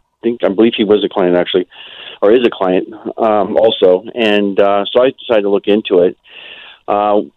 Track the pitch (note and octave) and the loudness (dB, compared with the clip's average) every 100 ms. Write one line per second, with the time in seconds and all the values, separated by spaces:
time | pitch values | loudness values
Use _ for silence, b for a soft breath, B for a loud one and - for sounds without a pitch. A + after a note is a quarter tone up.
0 | _ _ A#2 A#2+ F#2 F#2 A#2 - G2+ G#2 | _ _ -6 -2 -4 2 0 2 0 0
1 | F#2+ G#2 F2+ F2 F2 F#2 F2 B B B | 0 -2 0 0 0 -2 -4 B B B
2 | B B G2+ B2+ A#2+ - F#2+ F#2 G#2 G#2+ | B B 2 2 2 -2 -2 -2 -2 -12
3 | - - A2+ G#2+ G2 - A2+ - F#2 F#2 | -14 -4 0 0 0 0 0 2 2 2
4 | A2 A#2+ A2 G#2 G2+ G2 G2+ G2+ G2 B2 | -2 -4 0 0 0 0 0 0 0 0
5 | C3 - - A2 G2+ G2 - G#2+ - F#2 | 0 -2 -2 -2 0 -2 0 -2 2 2
6 | F2+ - B B B B B B - G#2 | 2 -2 B B B B B B -4 -2
7 | G#2 G#2 - | 0 -2 -4